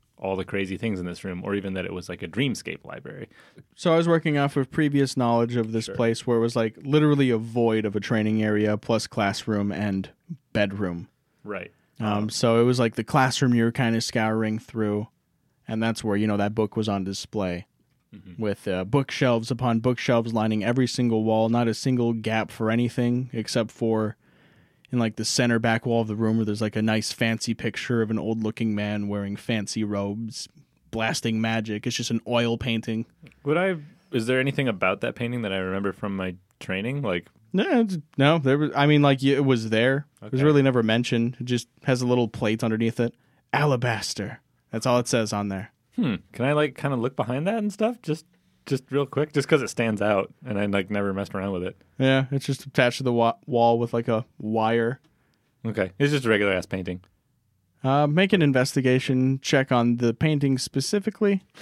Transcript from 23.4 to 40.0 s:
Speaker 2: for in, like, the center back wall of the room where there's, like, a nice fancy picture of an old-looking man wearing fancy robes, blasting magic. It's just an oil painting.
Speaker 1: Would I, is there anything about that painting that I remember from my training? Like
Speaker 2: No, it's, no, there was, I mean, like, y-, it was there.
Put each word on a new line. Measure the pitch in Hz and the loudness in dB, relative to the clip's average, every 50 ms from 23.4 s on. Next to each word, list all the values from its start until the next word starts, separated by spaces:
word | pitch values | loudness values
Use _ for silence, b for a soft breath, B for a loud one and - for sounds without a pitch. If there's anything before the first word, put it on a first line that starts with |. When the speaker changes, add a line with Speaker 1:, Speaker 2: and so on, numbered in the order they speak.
| 110 - - 123 113 110 | -6 -2 -2 -2 -2 -2
Speaker 2:
for | - - 120 113 110 110 110 104 - b b b b b b b b b b b b b b b - | -4 -4 -2 0 0 0 0 -2 -4 b b b b b b b b b b b b b b b -2
in, | 123 | 0
like, | 117 113 107 - | 0 0 -2 -4
the | 107 | -4
center | - - - 123 120 117 113 | -2 0 2 2 2 2 2
back | 110 117 113 110 - | 2 2 0 0 0
wall | 120 117 117 113 | 0 0 0 0
of | 107 | -2
the | 104 | -2
room | 107 113 110 110 113 | 0 0 2 2 2
where | 110 | 0
there's, | 107 104 107 | 0 -2 -2
like, | 113 107 - 110 | -4 -4 -2 0
a | |
nice | 110 110 110 110 107 - | 0 0 0 0 -2 -4
fancy | - - 123 113 113 110 - 120 113 | -4 -2 -2 -2 -2 -2 -4 -6 -6
picture | - - 117 - - - - 123 117 | -4 -4 -6 -6 -6 -4 -2 0 0
of | 113 107 | 0 0
an | 110 107 | -2 -4
old-looking | 76 107 113 113 110 107 107 - 117 110 104 | -2 -2 -2 -2 -2 -4 -4 -2 -2 -2 -2
man | 104 104 104 104 104 104 101 | -2 -2 -4 -4 -4 -4 -4
wearing | 101 101 101 98 101 | -4 -4 -4 -6 -8
fancy | - - - 117 110 101 - - 110 110 | -8 -4 -2 -2 -2 -2 -4 -4 -4 -4
robes, | 104 104 101 101 101 101 110 117 110 - - - - _ 151 _ _ _ _ _ _ | -2 -2 -2 -2 -4 -4 -6 -8 -10 -10 -12 -14 -16 _ -20 _ _ _ _ _ _
blasting | - 113 113 113 - - - 117 110 110 | -4 -2 -2 0 -2 0 -2 0 0 0
magic. | 110 113 113 113 107 110 104 107 - | 0 0 0 -2 -2 -2 -6 -4 -4
It's | 123 117 - | -4 -4 -4
just | 117 - | -4 -2
an | 120 113 - | -2 -4 -2
oil | - 120 120 120 117 117 113 | 0 0 2 2 2 0 -2
painting. | 123 123 113 113 113 - 113 110 113 - _ _ - - - _ _ | -2 -2 -2 -2 -2 -4 -4 -4 -6 -8 _ _ -20 -20 -20 _ _
Speaker 1:
Would | 143 151 170 | -2 0 0
I, | 185 196 185 156 147 151 - _ _ _ - | 0 0 -2 -4 -8 -14 -20 _ _ _ -4
is | 123 110 | -2 0
there | 117 127 127 | 2 2 2
anything | 131 139 139 - 139 123 | 2 0 0 0 -2 -2
about | 107 90 98 92 101 101 | 0 0 0 0 0 0
that | - 120 - | -2 -4 -4
painting | - 120 117 123 123 | -4 -6 -4 -4 -4
that | 113 101 | -4 -4
I | 95 95 | -4 -2
remember | 92 92 95 98 98 98 | -2 -2 -4 -2 -2 -4
from | 90 - - 101 98 | -4 -4 -6 -6 -4
my | 95 92 92 90 92 _ _ _ _ | -4 -4 -6 -8 -10 _ _ _ _
training? | - - 92 95 104 120 139 143 | -8 -6 -6 -4 -4 -4 -4 -4
Like | 139 104 90 87 - - _ _ _ _ | -2 -2 -2 -2 -4 -6 _ _ _ _
Speaker 2:
No, | - 185 226 381 320 240 | -2 -2 0 2 2 2
it's, | 226 202 190 156 - _ _ - | 2 2 -2 -6 -8 _ _ 2
no, | 135 143 165 165 | 4 4 4 4
there | 135 131 135 147 | 4 2 2 2
was, | 151 147 - | 2 0 2
I | 143 143 151 | 2 4 6
mean, | 151 147 | 6 6
like, | 143 143 139 127 | 6 6 4 4
y-, | 131 135 | 2 2
it | 139 131 143 | 2 4 4
was | 135 131 113 113 110 | 4 2 2 2 0
there. | 113 110 117 131 135 143 | 2 2 4 4 2 0